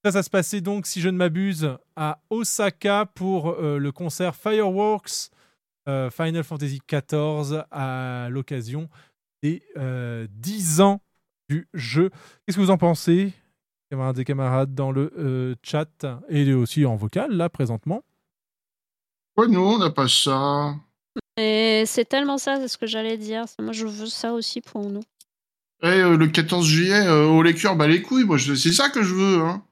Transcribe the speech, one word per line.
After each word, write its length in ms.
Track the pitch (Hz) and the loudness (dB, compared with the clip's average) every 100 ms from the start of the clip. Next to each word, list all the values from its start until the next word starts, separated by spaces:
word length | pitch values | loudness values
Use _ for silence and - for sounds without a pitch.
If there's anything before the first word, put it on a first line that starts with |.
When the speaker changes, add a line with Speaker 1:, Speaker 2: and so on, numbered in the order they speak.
| 208 | 0
Speaker 1:
Ça, 60 | |
ça 120 | 190 | -2
se 60 | - | 0
passait 320 | 196 170 208 | -2 -2 -4
donc, 240 | 180 202 - | -4 -6 -6
si 160 | 185 | -2
je 80 | 175 | -2
ne 80 | 185 | 0
m'abuse, 580 | 180 160 196 165 156 127 _ - | 0 0 -2 -2 -4 -6 _ -8
à 260 | 151 151 _ | -6 -6 _
Osaka 800 | 220 220 - 240 - 202 202 208 | -6 -4 -2 -2 -2 -2 0 -2
pour, 420 | - 185 190 160 | -6 -4 -2 -4
euh, 300 | 165 151 143 | -4 -4 -2
le 120 | 139 | -4
concert 440 | - 175 - 180 - | -6 -10 -4 -6 -4
Fireworks, 960 | 214 214 202 190 208 208 - - - _ _ _ _ _ - | -2 0 0 0 0 -2 -6 -10 -10 _ _ _ _ _ -6
euh, 220 | 135 127 | -4 -4
Final 320 | - 165 165 | -4 -4 -4
Fantasy 360 | 151 151 143 135 - | -6 -6 -6 -8 -4
quatorze 800 | 147 - 151 151 151 143 151 - | -6 -2 -2 -2 -4 -4 -6 -8
à 560 | 143 135 127 127 123 120 | -8 -6 -6 -8 -8 -8
l'occasion 600 | 131 131 135 117 143 160 _ _ _ _ _ | -8 -8 -10 -8 -10 -12 _ _ _ _ _
des, 220 | 147 175 _ 156 | -4 -4 _ -10
euh, 520 | 131 127 120 117 110 | -6 -6 -8 -8 -12
dix 520 | 104 135 214 175 156 | -10 -10 -4 0 4
ans 200 | 196 202 _ _ _ _ _ | 4 2 _ _ _ _ _
du 180 | 151 - | -8 -6
jeu. 380 | 180 117 135 185 - - _ - | -12 -4 0 0 -2 -20 _ -6
Qu'est-ce 120 | 185 | 0
que 40 | |
vous 80 | 190 | 2
en 80 | 185 | 4
pensez, 560 | 175 160 - 175 196 - _ _ _ _ _ | 2 0 2 2 2 -6 _ _ _ _ _
camarades 300 | 135 131 127 | -6 -4 -4
et 40 | |
camarades, 520 | 127 135 131 131 135 135 | -4 -2 0 0 0 -2
dans 160 | 135 | -2
le, 200 | 135 147 - | -2 -2 -4
euh, 380 | 143 127 127 123 | -4 -2 -4 -8
chat 420 | - 151 160 _ 139 123 - | -4 -4 -4 _ -12 -12 -4
et 240 | 151 139 | 2 4
aussi 320 | 131 120 - 139 | 4 2 2 0
en 100 | 107 | 0
vocal, 360 | 107 180 285 | -2 -2 -2
là, 180 | 190 170 | -2 -2
présentement ? 540 | - 123 113 147 214 _ _ _ _ _ _ _ _ _ _ _ _ _ - | -2 -4 -4 -6 -8 _ _ _ _ _ _ _ _ _ _ _ _ _ 0
Speaker 2:
Ouais, 120 | 226 | 4
nous, 120 | 185 | 4
on 180 | 190 226 | 4 2
n'a 100 | 170 | 2
pas 180 | 151 127 | 0 0
ça. 680 | - 143 135 143 143 147 147 _ _ _ 247 _ - | 2 2 0 0 0 -2 -6 _ _ _ -14 _ -2
Speaker 3:
Mais 480 | 214 214 220 214 220 | 0 2 2 2 0
c'est 180 | - 233 | -2 0
tellement 320 | 269 285 277 | 0 0 -2
ça, 200 | - 277 | -2 -4
c'est 100 | 254 | -4
ce 100 | - | -6
que 80 | 220 | -6
j'allais 320 | 220 220 226 | -6 -6 -6
dire. 280 | 214 220 233 - | -6 -8 -8 -10
Moi, 140 | 214 | -8
je 140 | 220 220 | -6 -8
veux 180 | 208 220 | -8 -10
ça 260 | - 233 | -6 -6
aussi 280 | 233 220 240 | -4 -6 -10
pour 260 | - 214 202 | -12 -10 -8
nous. 140 | 202 220 _ - _ _ _ _ _ | -10 -14 _ -20 _ _ _ _ _
Speaker 2:
Eh, 60 | 170 | 2
euh, 300 | 185 180 165 | 4 6 6
le 100 | 160 | 6
quatorze 400 | 160 160 180 160 | 4 0 2 4
juillet, 400 | 156 180 208 190 | 4 4 4 6
euh, 180 | 156 151 | 6 8
au 160 | 160 | 8
Lécure, 340 | 165 165 208 175 | 6 4 2 4
bah 120 | 151 | 4
les 160 | 170 | 4
couilles, 220 | - 262 214 | 4 2 4
moi, 120 | 147 | 2
je, 160 | 131 | 2
c'est 180 | 135 160 | 2 2
ça 180 | 175 277 | 2 2
que 120 | 269 | 2
je 140 | 196 185 | 0 2
veux, 260 | 196 180 | 4 4
hein. 220 | 160 196 - | 2 -4 -10